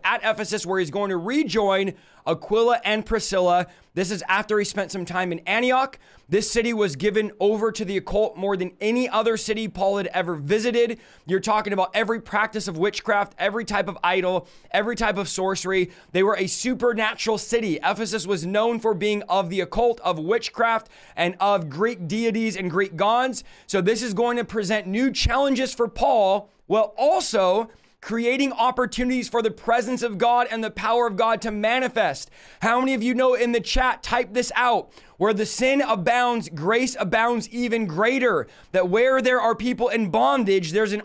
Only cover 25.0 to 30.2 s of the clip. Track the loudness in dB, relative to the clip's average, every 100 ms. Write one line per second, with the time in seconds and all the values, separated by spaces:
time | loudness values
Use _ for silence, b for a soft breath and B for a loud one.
25 | 0 2 0 2 2 2 -2 -2 -2 0
26 | 2 4 4 2 -2 b b 0 2 2
27 | 2 2 0 2 2 2 -2 b b b
28 | -6 -2 0 2 0 2 0 0 -2 -2
29 | -2 -2 -2 -2 -2 -2 0 0 0 -2
30 | -4 0